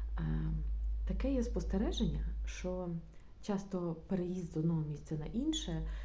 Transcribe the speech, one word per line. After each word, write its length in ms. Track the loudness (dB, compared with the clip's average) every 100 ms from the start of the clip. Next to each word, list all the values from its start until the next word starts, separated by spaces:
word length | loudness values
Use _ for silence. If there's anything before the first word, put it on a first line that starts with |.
| -2 0
Е, 20 | 2 2 2 0 0 0 0 0 0
таке 260 | 2 2
є 100 | 2
спостереження, 840 | 2 0 2 2 2 2 2 2 0 -2 -2
що 440 | -4 -4 -2 -2 -4 -6 -14 -16 -8
часто 540 | -2 -2 0 -2 -2 -4 0
переїзд 460 | 0 0 -2 -2
з 40 | 2
одного 240 | 4 4
місця 340 | 0 -4 -4 -4
на 100 | -2
інше, 640 | 0 2 2 0 -2 -2 -2